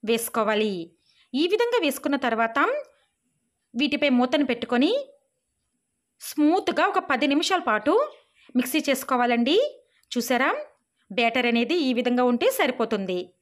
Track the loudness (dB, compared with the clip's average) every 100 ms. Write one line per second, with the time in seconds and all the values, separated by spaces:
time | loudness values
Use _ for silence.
0 | 0 -2 -2 -2 0 0 -2 -4 -10 _
1 | _ _ _ -2 0 0 2 0 0 -2
2 | -4 -2 -2 0 0 0 0 -2 -8 _
3 | _ _ _ _ _ _ _ -4 -2 0
4 | 2 2 2 0 0 -2 -2 0 2 0
5 | -4 _ _ _ _ _ _ _ _ _
6 | _ _ -14 0 2 2 0 0 0 0
7 | -2 -2 2 0 0 -2 0 -2 2 0
8 | 0 -6 _ _ _ -4 0 -2 0 -2
9 | -2 0 2 2 2 2 2 -4 _ _
10 | _ -6 0 0 0 -2 -6 _ _ _
11 | _ -2 0 0 0 2 2 0 0 0
12 | 0 2 2 2 2 2 0 0 -2 -2
13 | -4 -6 -6 _